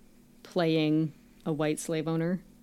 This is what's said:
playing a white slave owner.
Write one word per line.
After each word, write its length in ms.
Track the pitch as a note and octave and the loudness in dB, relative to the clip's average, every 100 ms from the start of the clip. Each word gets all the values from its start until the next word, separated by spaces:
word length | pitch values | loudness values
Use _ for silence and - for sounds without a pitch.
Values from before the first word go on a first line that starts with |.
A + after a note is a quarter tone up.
| - - - - | -12 -20 -20 -20
playing 720 | - F#3 E3 D#3+ D3+ D#3 D#3 - - - F3 | -6 0 2 4 4 2 0 -4 -20 -8 -4
a 80 | |
white 260 | D3+ D3+ D#3 | -2 0 -2
slave 280 | - D#3+ D#3 | -4 -4 -2
owner. 340 | E3 E3+ F#3 - - | -2 -2 -4 -8 -18